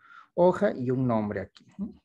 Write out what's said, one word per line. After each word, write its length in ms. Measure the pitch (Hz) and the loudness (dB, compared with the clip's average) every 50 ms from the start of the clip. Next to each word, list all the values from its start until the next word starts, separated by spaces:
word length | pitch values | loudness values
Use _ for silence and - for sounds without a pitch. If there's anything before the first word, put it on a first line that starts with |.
| _ - - - - _ _ | _ -20 -20 -20 -20 _ _
hoja 400 | - 175 185 175 - 202 214 - | 2 4 4 4 2 0 -2 -2
y 140 | - 127 123 | -2 -4 -2
un 160 | 127 127 131 | -2 0 0
nombre 340 | 123 117 110 107 104 104 98 | 0 0 0 0 -2 -4 -6
aquí, 260 | 95 - - - - _ _ - | -8 -10 -12 -20 -20 _ _ -12
¿no? 160 | 196 - - - _ | -12 -12 -12 -16 _